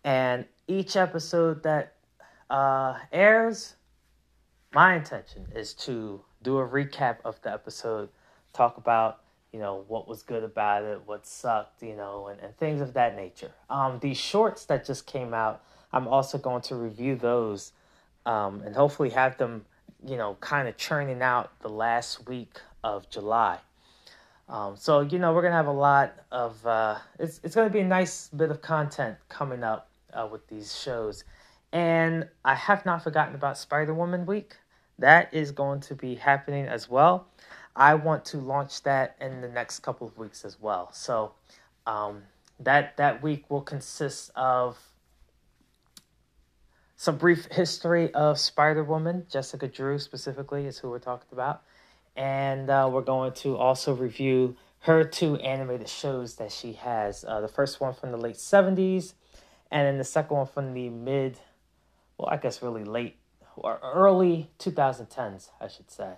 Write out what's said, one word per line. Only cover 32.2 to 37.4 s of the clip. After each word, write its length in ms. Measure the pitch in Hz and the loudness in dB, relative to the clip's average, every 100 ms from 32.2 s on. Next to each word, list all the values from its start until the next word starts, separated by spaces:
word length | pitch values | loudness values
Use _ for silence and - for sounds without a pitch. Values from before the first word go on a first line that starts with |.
| - _ | -4 _
I 120 | 135 | 0
have 300 | 131 - 196 | 0 2 2
not 180 | 190 170 | 2 -4
forgotten 320 | 165 156 147 | 0 0 0
about 220 | 143 143 - | -2 -4 -4
Spider-Woman 680 | - 147 156 160 175 175 | -2 -2 0 -2 -2 -2
week. 320 | 175 208 - - _ _ _ - | -2 -4 -6 -20 _ _ _ 2
That 340 | 131 165 - | 8 8 8
is 180 | 160 147 | -4 -4
going 280 | 143 139 139 | -4 -4 -4
to 140 | - | -8
be 200 | 139 127 | -10 -8
happening 520 | 120 143 139 143 143 131 | -2 2 2 0 -6 -4
as 220 | 117 - | -6 0
well. 380 | 123 160 185 - _ | 6 6 4 -4 _